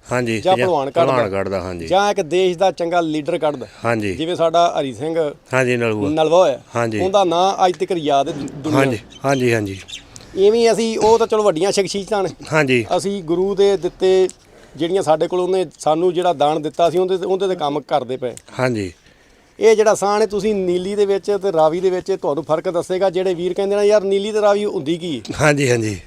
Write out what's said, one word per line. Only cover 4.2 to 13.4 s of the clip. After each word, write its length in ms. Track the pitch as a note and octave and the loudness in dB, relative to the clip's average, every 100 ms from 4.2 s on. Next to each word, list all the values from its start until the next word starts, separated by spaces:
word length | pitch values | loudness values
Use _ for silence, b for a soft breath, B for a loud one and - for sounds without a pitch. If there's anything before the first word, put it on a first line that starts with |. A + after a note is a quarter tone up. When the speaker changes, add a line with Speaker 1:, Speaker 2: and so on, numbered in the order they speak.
| E3 | -4
Speaker 2:
ਸਾਡਾ 400 | E3 E3 E3 E3+ D#3+ | -2 0 2 2 0
ਹਰੀ 140 | C#3+ | -6
ਸਿੰਘ 400 | A#2 D3+ E3 D3+ - _ | -6 -6 -2 -4 -6 _
Speaker 1:
ਹਾਂਜੀ, 240 | B2+ B2+ B2 | 0 2 0
ਨਲੂਆ। 320 | A#2 G#2+ D3 | 0 0 -2
Speaker 2:
ਨਲਵਾ 280 | D#3 D#3 E3+ | 0 4 4
ਹੋਇਆ, 240 | E3+ B2 - | 4 0 -6
Speaker 1:
ਹਾਂਜੀ। 240 | A#2 A#2 G#2+ | -4 -2 0
Speaker 2:
ਉਹਦਾ 240 | F#3+ G3+ | 0 2
ਨਾਂ 420 | F#3 E3 F#3+ F#3+ | 2 2 0 2
ਅੱਜ 120 | F#3 F3 | 0 0
ਤੱਕ 140 | F#3 | -4
ਯਾਦ 380 | F3+ D3 C#3 C#3 | -2 0 0 0
ਹੈ 40 | |
ਦੁਨੀਆ 460 | D3 C#3 - D3 C3+ | -6 -10 -8 0 2
Speaker 1:
ਹਾਂਜੀ, 180 | C3+ A2+ | 2 -2
Speaker 2:
ਨੂੰ। 220 | - - | -8 -6
Speaker 1:
ਹਾਂਜੀ, 280 | C3+ C3+ B2 | -2 0 2
ਹਾਂਜੀ। 260 | A#2 G2+ F#2+ - - - - - | 0 -2 -8 -14 -18 -18 -20 -12
Speaker 2:
ਇਵੇਂ 360 | - G3+ A#3 A#3 | 2 2 4 2
ਅਸੀਂ, 280 | G#3+ A3+ A3 | 2 -2 0
ਉਹ 200 | G#3+ A3+ | 2 4
ਤਾਂ 80 | A3 | 2
ਚਲੋ 160 | A3 | 2
ਵੱਡੀਆਂ 280 | G#3 D#3 F#3 | 2 2 0
ਸ਼ਖਸੀਅਤਾਂ 520 | - F#3+ G3+ F#3 G#3 | 0 -2 -4 -4 -2
ਨੇ। 60 | F3+ - - | -2 -6 -2
Speaker 1:
ਹਾਂਜੀ। 320 | D#3 C#3 B2 G#2+ F3 | 0 2 2 2 -2
Speaker 2:
ਅਸੀਂ 260 | F3 G3+ | -2 -6
ਗੁਰੂ 320 | D#3 E3+ | -4 -2